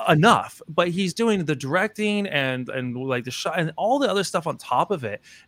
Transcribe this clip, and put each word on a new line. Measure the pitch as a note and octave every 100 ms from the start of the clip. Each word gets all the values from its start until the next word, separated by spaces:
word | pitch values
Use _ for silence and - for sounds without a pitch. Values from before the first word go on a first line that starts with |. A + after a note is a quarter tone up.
| -
enough. | D#3+ G3+ D#3 F#2 - -
But | D#3 F3
he's | F3 F#3+
doing | F3 A#3 G3+ D#3
the | D3
directing | C3 E3+ G#3 G#3+ G#3 G#3 G3+
and, | D3 C3+ B2+ B2
and, | C3 B2+ B2
like, | C3 B2+ B2
the |
shot | - F3+ E3
and | D#3+ D#3+
all | G3 C#4
the | C4
other | G3
stuff | F#3 F#3 D#3+
on | C3
top | - B2+ E3
of | F#3
it. | A#2 G2+ - -